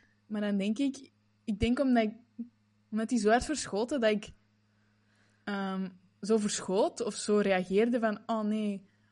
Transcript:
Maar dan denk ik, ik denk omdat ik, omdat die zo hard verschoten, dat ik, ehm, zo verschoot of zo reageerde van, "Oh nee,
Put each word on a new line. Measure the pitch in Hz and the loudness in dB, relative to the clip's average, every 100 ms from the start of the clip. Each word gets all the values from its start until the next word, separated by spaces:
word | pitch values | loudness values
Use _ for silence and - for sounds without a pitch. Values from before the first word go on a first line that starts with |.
| _ _ - | _ _ -10
Maar | 208 | -4
dan | 208 202 | -2 0
denk | 202 220 | 0 0
ik, | 277 269 - _ _ _ | -2 -4 -12 _ _ _
ik | - 196 | -6 0
denk | 226 262 | 2 2
omdat | 262 247 | 4 4
ik, | 214 - _ - 233 _ _ _ _ | 2 -2 _ -14 -14 _ _ _ _
omdat | 214 220 | -6 -2
die | 240 | 2
zo | 208 | 4
hard | 240 | 4
verschoten, | - 285 - 196 240 294 | 2 -6 -4 -4 -2 0
dat | 220 | 2
ik, | 208 - - _ _ _ _ _ _ _ _ _ _ | 0 -4 -18 _ _ _ _ _ _ _ _ _ _
ehm, | - 202 196 190 190 - _ _ | -8 -6 -4 -4 -6 -10 _ _
zo | 202 220 | 0 2
verschoot | 208 - - 185 330 - | 0 -4 -2 0 0 -2
of | 214 | -6
zo | - - 208 | -6 0 2
reageerde | 196 190 185 190 233 240 | 2 2 2 2 2 2
van, | 220 214 - | 0 -2 -4
"Oh | 226 | -4
nee, | 208 214 208 196 - _ _ | -2 -2 -2 -6 -10 _ _